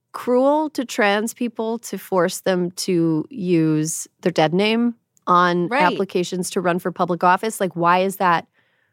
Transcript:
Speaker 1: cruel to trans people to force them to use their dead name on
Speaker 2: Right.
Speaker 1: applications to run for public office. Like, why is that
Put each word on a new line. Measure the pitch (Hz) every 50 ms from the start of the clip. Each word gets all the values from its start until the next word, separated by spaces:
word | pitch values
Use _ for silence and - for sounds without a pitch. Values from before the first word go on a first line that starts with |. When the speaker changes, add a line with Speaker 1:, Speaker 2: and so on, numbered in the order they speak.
| _ _ -
Speaker 1:
cruel | - - 240 247 247 262 277 294 302 311 294
to | - - 247
trans | - - - 214 202 202 214 214 226 -
people | - 247 233 - - 220 226 226 226
to | - - - 196
force | - - 190 185 165 185 - -
them | - 190 185 180 180 175
to | - - - - 185 170 165 165 160 151 - -
use | - - 180 180 175 165 160 156 156 156 156 160 - - - - _ _
their | - 190
dead | 170 - 156 156 165
name | 185 208 214 226 233 240 240 233 _ _ _ _ _ - -
on | 180 175 180 175 175 175 175 160
Speaker 2:
Right. | - - 185
Speaker 1:
applications | 180 196 170 196 185 - 185 175 - 190 180 175 -
to | - 202
run | 175 180 170 180
for | - 185
public | 170 - - - 180 165 -
office. | 185 180 190 - 220 - -
Like, | 202 180 -
why | 170 170 170 175 185
is | 185 196 185 -
that | 196 180 170 160 - _ _ _ _ _ _ _ _ _